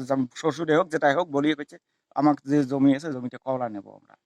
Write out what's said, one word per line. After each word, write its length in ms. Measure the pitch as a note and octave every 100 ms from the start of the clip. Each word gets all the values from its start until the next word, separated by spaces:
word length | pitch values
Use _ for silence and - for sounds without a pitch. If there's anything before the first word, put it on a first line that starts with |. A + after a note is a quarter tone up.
জম-, 300 | B2+ C3+ B2+ -
শ্বশুরে 380 | D#3+ C#3 D#3+ D3+
হোক, 100 | F3+
যেটাই 260 | D#3 D3
হোক, 120 | C3+ D#3+
বলিয়ে 260 | C#3+ D3 D3
গেছে, 180 | D3 F3 _ _ _ -
"আমাকে 260 | D3 C#3+ C3+
যে 100 | D3
জমি 260 | C3 C#3 C#3 C#3
আছে, 120 | D#3+
জমিটা 260 | B2+ B2 B2
কওলা 280 | C3 B2+ A#2+
নেব 180 | G#2 G2
আমরা।" 260 | G2+ F2 G2+